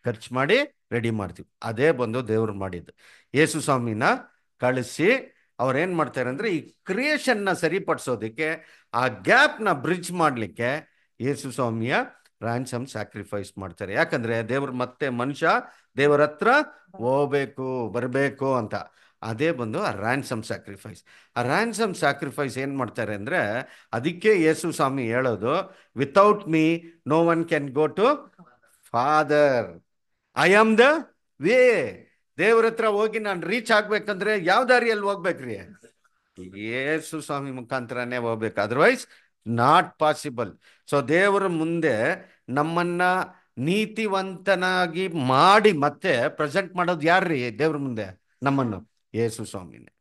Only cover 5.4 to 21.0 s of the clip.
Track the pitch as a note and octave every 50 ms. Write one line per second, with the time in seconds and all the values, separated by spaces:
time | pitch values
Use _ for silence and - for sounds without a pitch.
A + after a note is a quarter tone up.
5.4 | _ _ _ _ A#2+ C3 B2+ C3+ E3 F#3+ F3+ E3 D3+ B2 - C3+ B2 B2 C3 C#3
6.4 | - A3+ F3+ D3+ B2 - _ _ _ - F#3+ G#3 C4 D4+ D4+ D4 - C4+ A#3+ G#3
7.4 | G3+ G3 F3 C#3+ E3+ D#3+ D#3+ G3 F3+ - D#3+ C3+ - - B2 G#2+ G#2+ A2 A2 -
8.4 | D#3 D#3 D#3+ D#3+ - _ _ _ _ _ - A#2 B2+ B2+ A#2+ F#2+ F#2 - G3+ B3
9.4 | D4 D4+ D4 - A3 G3+ E3+ C#3 A#2+ D3+ F3+ F3+ E3+ F3+ F3+ F3+ E3 D3+ C3+ A#2+
10.4 | A2 F#2 - - A#2 A#2+ C#3 D#3 D#3 _ _ _ _ _ _ _ A2+ C3+ C#3+ C#3
11.4 | - C#3 A#2+ - C3 A#2 A2+ A2+ A2+ A#2+ D3+ G#3+ C4 C4+ - _ _ _ _ _
12.4 | - A2+ A#2 B2 C3 C3 - A#2+ B2 - - G#2+ G#2 - _ A2 G2 - - G#2
13.4 | G2 F#2+ - - F#2+ F#2 E2+ - G#2 F#2 G2 B2+ E3 - - C#3 A#2 A2+ A#2 A2+
14.4 | A2+ G2+ B2 C#3 C#3 C3 B2 B2+ B2 B2 - _ C#3+ C#3 B2 A#2+ B2 C#3 D3 C3+
15.4 | E3 D#3+ G3+ B3 A#3+ - - _ _ _ _ B2 C#3 D3 D3 C#3+ D3+ D3 D3+ -
16.4 | G3 A3 B3+ D4 D4+ - - _ _ _ _ - A2+ B2 C3 C#3 C#3+ C3+ C3+ D3
17.4 | - - - - C3 C3 C3 B2+ A#2+ G#2+ F#2 A#2+ A#2 B2+ B2 C3+ C#3 C#3 C#3 C#3
18.4 | C3+ C3+ C3 B2 A2 G2 - G2+ E2 - _ _ _ _ _ _ - A2 A2+ A2
19.4 | C#3+ E3 E3+ B2 A#2+ A2 A2 E3 G#3+ E3+ G#2 G2 G2 A2+ B2+ C#3 - - C3 A2
20.4 | G#2+ - G#2+ G2 - - G2 F#2 - G#2+ - -